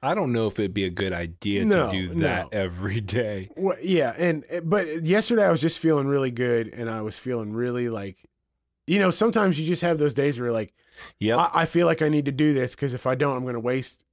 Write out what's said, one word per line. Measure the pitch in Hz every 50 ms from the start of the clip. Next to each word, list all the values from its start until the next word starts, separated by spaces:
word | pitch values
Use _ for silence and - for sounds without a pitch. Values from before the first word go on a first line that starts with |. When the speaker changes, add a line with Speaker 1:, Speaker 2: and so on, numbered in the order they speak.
| -
Speaker 1:
I | 135 170
don't | 214 185 135 120
know | 117 113 107
if | 101 -
it'd | 107 98 90
be | 107 98
a | 92
good | 87 90 98 95 90
idea | 87 87 85 82 - - 101 101 101 -
Speaker 2:
No, | 220 202 180 147
Speaker 1:
to | 113
do | 98 95 92 90 82 85
that | 80 - 87 90 92 -
Speaker 2:
no. | - 104
Speaker 1:
every | 98 92 87 90 92 98 95 117
day. | 107 95 107 123 120 107 104 98 95 104 -
Speaker 2:
Well, | - 185 190 180 - 127
yeah, | 175 190 170 143 123 117 -
and, | 170 175 160 156 135 - - 175 165
but | 165 175 208 185 160 151 165 165
yesterday | 156 180 208 220 - 240 226 208
I | 185
was | 170 147
just | 123 165 - -
feeling | - 160 160 143 139 139
really | 139 139 135 131
good, | 120 117 123 123 120 117 117 107 -
and | 104 120 113
I | 113 110 107
was | 107 98 -
feeling | - 127 123 117 110 104 107
really, | 113 120 123 123 123 123 120
like, | 113 107 101 98 95 _ _ _ _ _ _ _ _ _ _ _ _ _ _ -
you | 160 202
know, | 202 185
sometimes | 165 - 214 233 - 226 208 190 170 143
you | 160 156
just | 180 160 -
have | 175 170 160
those | 147 147 123
days | 120 139 143 143 117
where | 123 120
you're | 117
like, | 113 110 92 _ _ _ _ _ - - - - _
Speaker 1:
Yep. | 101 104 113 123
Speaker 2:
I, | 170 - -
I | 165 165
feel | 160 - 170 175 165
like | 165 160
I | 160 151
need | 156 151 143
to | 139
do | 139 127 151 151 147
this | 135 127 123 -
'cause | - - 139 120
if | 127 - 131
I | 131
don't, | 127 147 147 135 127
I'm | 127
gonna | 127 120 120
waste | 113 123 127 135 127 - - - _ _